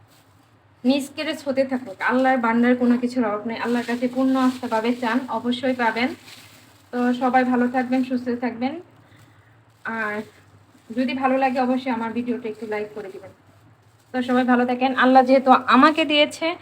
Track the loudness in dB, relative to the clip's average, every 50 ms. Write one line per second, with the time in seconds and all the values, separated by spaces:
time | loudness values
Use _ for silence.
0 | _ _ _ _ _ _ _ _ _ _ _ _ _ _ _ _ 0 0 0 0
1 | -2 -6 -8 -8 -6 -6 -6 -6 -6 -4 0 0 0 0 -2 -6 -8 -8 -10 -4
2 | -2 0 2 2 2 2 2 2 2 2 2 2 4 4 2 2 2 2 2 2
3 | 0 -2 -2 -2 -2 -2 -2 -4 -6 -6 -6 -6 -4 -4 -2 -2 -2 -4 -4 -2
4 | -4 -4 -2 0 0 0 2 2 2 0 0 -2 -4 -4 -2 -2 0 0 -2 -2
5 | -2 -2 -2 -4 -4 -6 -8 -6 -4 -4 -4 -2 -2 -2 -2 0 -2 -2 0 -2
6 | -2 -4 -4 -8 -16 -20 -20 -20 -20 -20 -20 -20 -20 -20 -20 _ _ _ -4 -2
7 | 0 0 0 0 0 2 2 2 2 2 2 0 0 0 0 -2 -2 0 0 -2
8 | -2 -2 -4 -4 -4 -4 -6 -4 -4 -6 -6 -4 -6 -6 -6 -8 -14 _ _ -20
9 | _ _ -20 -20 -20 -20 _ _ _ _ _ _ _ _ _ _ -12 -8 -6 -6
10 | -6 -6 -6 -8 -10 -12 -16 -20 -20 _ -20 -20 _ _ _ _ _ -10 -4 -4
11 | -4 -2 -2 -2 0 0 2 2 2 0 0 0 0 0 0 -2 -2 -4 -4 -4
12 | -4 -4 -4 -4 -4 -4 -4 -6 -6 -8 -10 -10 -8 -8 -6 -6 -6 -8 -10 -14
13 | -14 -14 -14 -16 -18 -20 -20 _ _ _ _ _ _ -20 _ _ _ _ _ _
14 | _ _ -6 -4 -2 0 0 2 2 4 2 2 2 0 0 0 0 0 2 2
15 | 4 6 6 6 6 6 4 4 6 6 4 4 4 4 4 6 6 6 4 4
16 | 0 2 4 2 2 2 0 -4 -4 -4 -4 -6